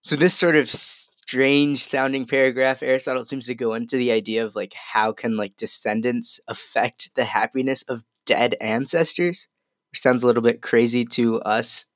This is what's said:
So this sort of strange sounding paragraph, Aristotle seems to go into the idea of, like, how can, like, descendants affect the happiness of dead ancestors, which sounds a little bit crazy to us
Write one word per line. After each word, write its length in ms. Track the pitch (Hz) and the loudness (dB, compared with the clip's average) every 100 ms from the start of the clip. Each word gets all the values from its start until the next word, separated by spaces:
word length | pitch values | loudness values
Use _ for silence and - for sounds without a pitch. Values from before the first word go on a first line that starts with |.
So 120 | - | -4
this 200 | 147 175 | 2 4
sort 220 | - 175 156 | 6 6 4
of 120 | 127 | 4
strange 1160 | - - - - - - 127 135 143 147 139 | 0 0 -4 -10 -16 -6 2 4 6 4 0
sounding 420 | - 139 135 135 120 | -2 -2 -2 -2 -2
paragraph, 560 | 139 131 123 131 131 | 2 2 4 0 0
Aristotle 420 | 131 131 139 131 | 0 0 0 -6
seems 220 | 117 139 117 | -6 -8 -8
to 80 | |
go 180 | 117 117 | -4 -2
into 240 | 113 117 131 | -2 -2 0
the 160 | 123 | 2
idea 320 | 113 104 110 | 0 0 -2
of, 100 | 110 | -2
like, 200 | 104 98 | -6 -8
how 380 | - - 110 110 | -10 -2 0 0
can, 260 | 110 117 110 | -2 -4 -2
like, 180 | 101 - | -4 -6
descendants 800 | 110 - 110 107 120 120 117 - - | -6 -4 -2 -2 -2 -2 -4 -6 -8
affect 680 | - - - 123 - - | -10 -4 -2 -2 -2 -4
the 100 | - | -2
happiness 580 | 117 - 117 131 131 131 | -2 -2 -2 -2 -4 -4
of 200 | - 120 _ _ - | -6 -10 _ _ -2
dead 300 | - 123 - | 0 0 -2
ancestors, 880 | 110 160 139 165 165 - 175 185 - _ _ _ _ | -2 -2 -2 0 0 0 -2 -4 -12 _ _ _ _
which 120 | - | 0
sounds 200 | 127 123 | 2 4
a 40 | 123 | 4
little 160 | 117 | 4
bit 180 | 117 117 | 2 0
crazy 460 | - 120 117 120 117 | 2 4 4 2 -2
to 340 | - 117 113 | 0 0 0
us 440 | - 110 117 - - | 0 -2 0 -4 -6